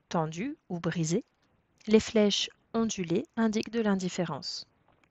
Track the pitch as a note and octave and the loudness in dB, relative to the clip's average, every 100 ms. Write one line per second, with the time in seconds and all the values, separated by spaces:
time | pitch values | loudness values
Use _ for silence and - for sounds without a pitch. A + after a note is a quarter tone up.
0 | - F3 D#3 E3 C4 D#4 - F3 E3+ E3+ | -4 -2 -2 -4 -6 -8 -8 -4 -2 -2
1 | D#3+ F#3+ - _ _ _ _ _ - A3 | 0 -2 -4 _ _ _ _ _ 4 4
2 | - A3 G#3 - - - _ A3+ A3+ - | 6 4 4 2 -4 -10 _ -2 -2 -2
3 | E3 F3+ D#4 - A3+ G#3+ A3 A#3 G#3+ F#3+ | -2 -2 -2 -2 0 0 -2 0 2 2
4 | F3+ - E3 D#3+ - - - _ _ _ | 0 -2 -4 -4 -8 -10 -14 _ _ _
5 | _ | _